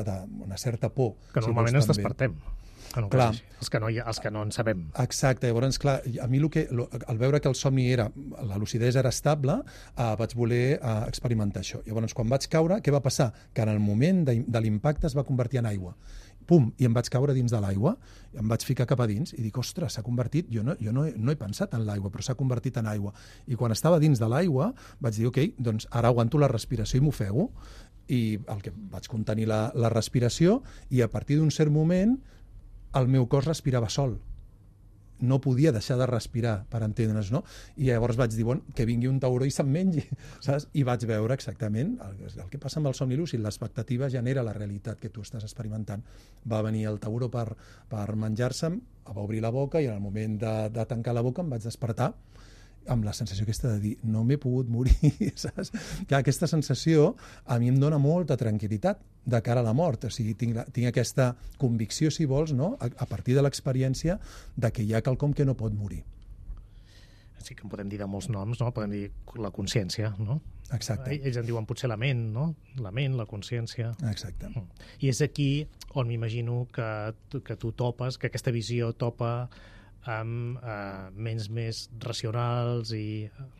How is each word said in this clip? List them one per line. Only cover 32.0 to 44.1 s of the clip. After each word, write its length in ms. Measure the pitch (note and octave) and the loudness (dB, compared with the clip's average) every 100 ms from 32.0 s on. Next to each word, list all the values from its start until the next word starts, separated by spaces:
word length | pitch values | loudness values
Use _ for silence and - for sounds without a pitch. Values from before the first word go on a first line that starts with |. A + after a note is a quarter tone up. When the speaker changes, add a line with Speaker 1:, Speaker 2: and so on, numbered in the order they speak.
| G#3 C4 - - - - - - - C#3 | 4 2 -2 -20 -20 -20 -20 -20 -2 2
Speaker 1:
el 80 | B2+ | 4
meu 220 | C3 A#2+ | 4 4
cos 140 | C#3 D3+ | 2 2
respirava 400 | D#3 C#3+ B2 A2+ | 0 0 0 0
sol. 300 | - C#3 G2+ - - - - - - - - - - | 0 -2 -2 -10 -14 -16 -20 -20 -20 -20 -20 -20 -2
No 160 | B2+ C3 | 2 4
podia 300 | C3+ B2 D#3 | 4 4 4
deixar 280 | A2+ - B2+ | 2 0 0
de 80 | B2+ | 2
respirar, 540 | A#2 - A#2 A#2 G#2+ - | 0 -2 -2 0 -2 -4
per 140 | A#2 | -4
entendre'ns, 480 | A2 G#2 A2 G#2+ G2 | -2 0 0 0 0
no? 140 | C3 - - - - | -2 -4 -16 -16 -2
I 140 | B2+ | 2
llavors 260 | A#2 A#2 A#2 | 2 2 2
vaig 160 | A#2+ | 2
dir, 80 | A2 | 2
«Bon, 200 | A2+ C#3 - | 0 0 -4
que 140 | - A#2 | -2 0
vingui 160 | A#2+ B2+ | 2 2
un 120 | C3+ | 2
tauró 240 | B2+ B2 C#3 | 2 2 0
i 60 | |
se'm 160 | - C#3+ | 0 2
mengi», 320 | D3+ F#3+ D#3+ - - | 4 2 2 -2 -8
<laughs> 180 | - - | -10 -8
saps? 240 | C#3+ C#3+ - | -2 -2 0
I 80 | D#3 | 0
vaig 220 | B2+ A#2+ A2+ | 2 2 2
veure 320 | G#2+ A2 C3 | 0 2 0
exactament 560 | - F#2+ G#2+ G#2+ E3+ B3 | -4 -6 -2 0 -2 -4
el, 160 | G2 G2 G2 | -8 -12 -14
el 240 | - - | -12 -12
que 80 | C#3+ | -8
passa 220 | C3+ D#3+ | -6 -2
amb 80 | D3 | -2
el 80 | B2 | 0
somni 180 | C3 B2+ | 0 0
lúcid. 200 | - A#2+ G#2+ | 0 -2 -2
L'expectativa 640 | - A2+ - A2 A#2+ | -4 -8 -6 -2 -2
genera 320 | C#3 | 0